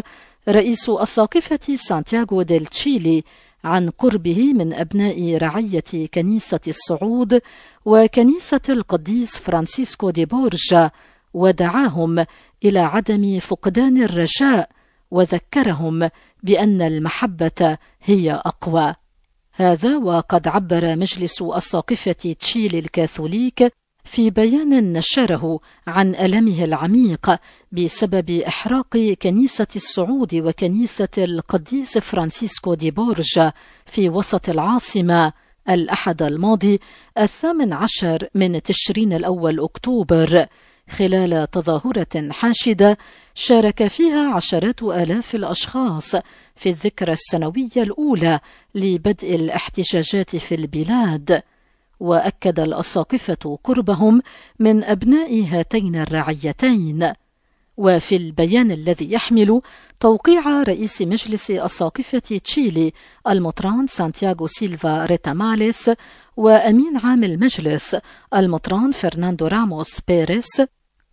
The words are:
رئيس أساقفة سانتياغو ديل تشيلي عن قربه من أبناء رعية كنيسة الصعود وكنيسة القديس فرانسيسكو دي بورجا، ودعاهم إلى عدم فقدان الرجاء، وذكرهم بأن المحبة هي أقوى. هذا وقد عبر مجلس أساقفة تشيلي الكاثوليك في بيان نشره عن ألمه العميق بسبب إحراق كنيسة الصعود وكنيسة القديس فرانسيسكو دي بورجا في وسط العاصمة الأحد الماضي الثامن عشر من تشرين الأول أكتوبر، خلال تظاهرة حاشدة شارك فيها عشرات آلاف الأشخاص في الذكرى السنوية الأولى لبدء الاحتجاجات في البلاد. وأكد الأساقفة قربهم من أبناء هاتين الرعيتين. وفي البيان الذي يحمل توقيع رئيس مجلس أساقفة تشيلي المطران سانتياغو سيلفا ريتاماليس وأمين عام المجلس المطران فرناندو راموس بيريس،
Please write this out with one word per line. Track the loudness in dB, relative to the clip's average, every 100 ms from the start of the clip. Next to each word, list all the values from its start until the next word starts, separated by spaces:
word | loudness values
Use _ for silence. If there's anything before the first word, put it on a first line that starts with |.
| 0 -14 -20 _ 2
رئيس | 2 2 -2 -2
أساقفة | -2 -2 0 2 0 -2 -6 -4 -6
سانتياغو | -2 -4 -2 -2 0 -2
ديل | 2 0 0
تشيلي | -6 -2 0 2 0 -2 _ _ _
عن | -2 0 0
قربه | 0 0 0 -2 0 2
من | 2 0
أبناء | -4 -4 -2 -2 -2 -2 0
رعية | -2 -2 -2 -4 -4 -8 -6
كنيسة | -2 0 -2 -2 -6 -6
الصعود | -8 -4 -4 -2 -2 2 2 0 -20 -20 _ 4
وكنيسة | 6 6 6 4 4 0 -2 0
القديس | -2 0 -4 -2 -2 -2 -6
فرانسيسكو | -2 -2 -2 -4 -6 -4 -4
دي | -2 -2
بورجا، | 0 0 -2 2 4 4 _ _ _ _
ودعاهم | 0 2 4 0 2 0 0 -2 0 -2 -6 _ _ 0
إلى | 2
عدم | 2 0 0 0 0 -2
فقدان | -4 -4 -2 2 2 2
الرجاء، | 2 0 -2 2 2 2 0 _ _ _ -4
وذكرهم | 0 2 0 -2 -2 0 0 -2 0 -2 _ _ _
بأن | 0 2 4 2
المحبة | 0 -2 -4 -4 -6 -2 -4 0 0 0 _ _
هي | 0 2 2
أقوى. | -2 -6 -8 -2 0 0 -2 _ _ _ _ _
هذا | 0 2 2 2 0
وقد | 0 -2 0 0 0
عبر | -2 0 0 0 -2
مجلس | -4 -4 -6 -6
أساقفة | -6 -6 -4 -4 -2 -4 -2 -4 -6 -6
تشيلي | -4 -2 -2 -2
الكاثوليك | -4 -2 -2 -2 -6 -2 -2 2 2 _ _ _
في | -10 0 2
بيان | 4 2 2 2 2 2
نشره | 0 -2 0 0 0 -2 -6 _ _ -6
عن | 0 0 2
ألمه | 0 2 2 2
العميق | -2 -2 2 4 4 2 2 0 _ _ _
بسبب | -4 -4 -2 -2 -2 -2
إحراق | -2 -4 -6 -2 -2 0 0
كنيسة | 0 0 0 2 2 0 -4 -4
الصعود | -6 -4 -2 -2 -2 -2
وكنيسة | -2 -2 -2 0 -2 -2 -4 -2
القديس | -2 -4 -2 -4 -2 -6 -2 -4
فرانسيسكو | -2 -4 -4 -4 -8 -6 -4
دي | -2 -2
بورجا | -2 -2 -2 0 2 2 0 -18 _ _
في | -2 0
وسط | 0 -2 -2 -2
العاصمة | -2 0 -2 -2 -2 2 4 2 0 _ _ -2
الأحد | 0 0 -4 -4 -2
الماضي | -2 0 2 2 4 2 -2 -20 _ -2
الثامن | -2 0 -2 0 0
عشر | 0 -2 -2 -2 -2 -2 0
من | 0 0
تشرين | -2 -4 -2 0 0
الأول | 0 -2 -2 0 0
أكتوبر، | -4 -6 -4 -2 2 2 4 2 2 _ _ _ _
خلال | -2 0 2 2 0 -2
تظاهرة | -4 -2 -2 -2 -4 -4 -6 -8
حاشدة | -4 -2 0 0 4 4 4 -4 -20 _
شارك | -10 2 4 4 2 -2
فيها | 2 2 2 0
عشرات | 0 0 0 0 -2
آلاف | -4 -2 0 -2 -4 -6
الأشخاص | -4 -6 -6 -4 -2 -2 -2 -4 -4 _ _ _
في | -4
الذكرى | -2 -4 -4 -4
السنوية | -4 -2 -4 -4 -4 -4 -2
الأولى | -4 -2 -2 2 2 0 _ -20 _ -4
لبدء | -2 0 -2 -2 -2 -2
الاحتجاجات | -2 -4 -8 -6 -2 -2 -2 -2 -4 -6
في | -6 -6
البلاد. | -6 -6 -2 0 0 -2 0 0 -2 _ _ _ _ -10
وأكد | 0 2 0 -2 -2 0
الأساقفة | -2 -2 -4 -4 -2 -4 -4 -8 -6 -10
قربهم | -2 -2 0 2 4 4 2 -14 -20 0
من | 2 2
أبناء | 2 0 4 4 4 -2
هاتين | 0 -2 -2 -2 -2 -4
الرعيتين. | -2 -2 -2 -4 -4 -2 2 2 0 -2 -2 -4 _ _ _ _ _ 0
وفي | 4 4 2 -2
البيان | -2 -2 2 4 2
الذي | 0 -2 -2 -2
يحمل | -4 2 4 4 4 0 -20 _ 0
توقيع | 4 4 4 4 4 0
رئيس | 0 -2 -4 -4
مجلس | -2 -2 -2 -8 -4
أساقفة | -4 -4 -2 -4 -4 -4 -4 -4 -8
تشيلي | -4 -2 0 2 0 -2 -20 _ -2
المطران | 0 0 -2 -2 0 -2
سانتياغو | -2 -6 -2 -4 -2 -4
سيلفا | -6 -6 -4 -2 -2 0
ريتاماليس | -2 -2 -4 -2 0 0 0 0 -2 -4 -20 _ 0
وأمين | 6 6 6 4 2 0
عام | 0 2
المجلس | 2 2 0 0 -2 -2 -4 -6 -8 -20 -4 2
المطران | 2 0 -2 0 0
فرناندو | 0 -4 -2 -4 -2 0
راموس | 0 -2 -4 -8 -10 0
بيريس، | 0 2 -2 -4 -2 -2 _ _ _ _